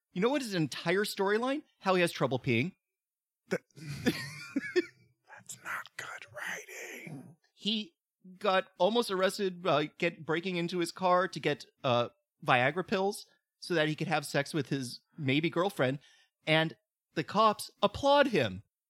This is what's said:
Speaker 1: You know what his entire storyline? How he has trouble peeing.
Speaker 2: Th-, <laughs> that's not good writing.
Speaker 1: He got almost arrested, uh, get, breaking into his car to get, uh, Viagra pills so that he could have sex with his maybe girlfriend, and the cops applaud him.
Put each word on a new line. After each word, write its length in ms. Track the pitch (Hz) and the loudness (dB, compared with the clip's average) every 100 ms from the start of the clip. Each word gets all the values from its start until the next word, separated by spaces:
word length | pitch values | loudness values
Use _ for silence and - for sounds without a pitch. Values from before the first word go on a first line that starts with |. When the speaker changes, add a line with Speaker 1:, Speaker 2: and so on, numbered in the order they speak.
| _ | _
Speaker 1:
You 80 | 180 | -2
know 80 | 220 | 0
what 100 | 294 | 0
his 140 | 247 | -2
entire 500 | 185 151 - 165 185 | -2 -2 -2 0 0
storyline? 560 | 208 - 196 214 247 277 - _ | 0 -2 0 0 0 -4 -8 _
How 140 | 190 | 0
he 60 | 185 | 2
has 100 | 170 | 2
trouble 280 | - 139 127 | 2 0 0
peeing. 340 | - 117 156 - _ _ _ _ _ _ _ | 2 2 2 -6 _ _ _ _ _ _ _
Speaker 2:
Th-, 100 | - - | -6 -6
<laughs> 340 | - 151 139 | -18 -12 -4
that's 1500 | - - - - - - - 370 349 _ _ _ _ - - - | -2 -2 -8 -12 -8 -8 -2 -4 -4 _ _ _ _ -20 -18 -16
not 240 | - - - - | -10 -10 -10 -14
good 300 | - - - | -14 -14 -14
writing. 880 | - - - - - 359 277 190 147 123 - _ | -12 -10 -10 -12 -14 -14 -14 -14 -16 -16 -20 _
Speaker 1:
He 380 | _ 196 214 214 _ _ _ 185 185 | _ -4 -4 -6 _ _ _ -20 -4
got 260 | 208 190 185 _ | 2 2 0 _
almost 320 | 180 233 233 | 2 4 0
arrested, 560 | 190 190 196 196 175 180 | 2 0 2 -4 -2 2
uh, 180 | 147 151 - | 2 2 -2
get, 260 | 170 165 | -4 -4
breaking 320 | 160 160 190 175 | -4 -2 -2 -2
into 220 | 170 185 | -2 -2
his 120 | 170 | -4
car 360 | - 185 180 185 | -2 2 4 2
to 120 | - | -2
get, 260 | 147 147 - _ | -2 -2 -6 _
uh, 240 | 139 120 120 - _ _ 143 | 0 2 0 -6 _ _ 2
Viagra 400 | 131 127 160 175 | 4 4 0 -2
pills 400 | 196 196 208 - _ _ _ | 0 0 -4 -14 _ _ _
so 140 | - | -2
that 140 | 170 156 | 0 2
he 60 | |
could 140 | 151 165 | 0 -2
have 160 | 160 | -2
sex 300 | 147 151 143 | 0 -2 0
with 140 | 165 131 | -2 -2
his 320 | 139 123 - _ - | -4 -4 -10 _ -8
maybe 320 | 135 139 165 | 0 2 2
girlfriend, 480 | 170 190 - 131 139 - _ _ _ - | 0 -2 2 0 0 -8 _ _ _ 0
and 280 | 156 160 - _ _ _ | 2 2 -4 _ _ _
the 100 | - | -8
cops 460 | - 190 220 208 - _ | -2 4 4 2 -6 _
applaud 460 | - - 277 285 294 | 0 2 4 6 6
him. 340 | 202 113 92 - _ | 4 0 -2 -14 _